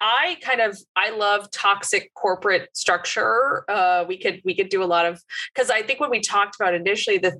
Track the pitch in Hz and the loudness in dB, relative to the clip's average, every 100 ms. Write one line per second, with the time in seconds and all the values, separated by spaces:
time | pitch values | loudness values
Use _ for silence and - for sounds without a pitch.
0 | 220 247 339 349 262 240 220 202 - - | 0 2 0 -4 -4 0 0 -2 -6 -2
1 | 208 220 202 208 202 - 196 196 - 202 | -2 0 0 0 -2 -2 0 0 0 -2
2 | - - 196 185 202 180 - - - 180 | -4 -4 -2 0 0 0 -2 -4 0 0
3 | - 220 220 226 277 - - 208 180 180 | 0 -2 0 2 0 -2 -2 0 2 2
4 | 175 185 202 190 185 185 190 190 180 170 | 0 -2 -4 -2 -4 -2 0 0 2 2
5 | 170 170 - - - - 240 220 220 262 | 2 -2 -12 -12 -8 -2 0 0 0 -2
6 | 294 226 - 202 202 - 190 175 180 208 | 0 0 0 2 0 0 0 2 0 0
7 | - 190 185 | 0 2 0